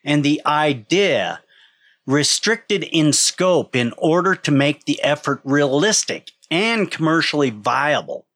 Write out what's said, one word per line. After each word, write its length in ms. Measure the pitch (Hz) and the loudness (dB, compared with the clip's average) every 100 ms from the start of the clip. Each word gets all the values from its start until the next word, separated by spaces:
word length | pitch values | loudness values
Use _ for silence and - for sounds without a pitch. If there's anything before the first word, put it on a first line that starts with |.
and 200 | 143 147 | 0 0
the 180 | 143 147 - | 2 0 0
idea 960 | 151 151 131 107 180 196 123 87 82 _ _ _ _ _ _ - | 0 0 -2 -2 0 2 0 -2 -8 _ _ _ _ _ _ -2
restricted 760 | 143 143 - - 220 - 196 | 0 2 0 -2 -4 -2 -4
in 280 | 151 165 156 | 0 2 2
scope 640 | - - - 185 170 - 127 | 2 -2 0 2 2 0 -2
in 180 | 117 - | -2 0
order 360 | - 170 180 | 2 2 2
to 180 | 180 - | 0 0
make 340 | 139 143 147 - | 2 2 -2 -4
the 160 | 147 | -2
effort 380 | 135 147 - 135 | 0 -2 -2 -6
realistic 880 | 139 143 143 143 202 202 - 101 - _ _ | -2 0 2 2 2 0 -4 -8 -12 _ _
and 400 | 165 220 226 170 | -2 0 0 -2
commercially 600 | - 156 160 147 147 135 | -2 0 0 0 0 -2
viable. 760 | 104 113 123 143 131 82 - _ | -2 -4 -2 0 -2 -4 -12 _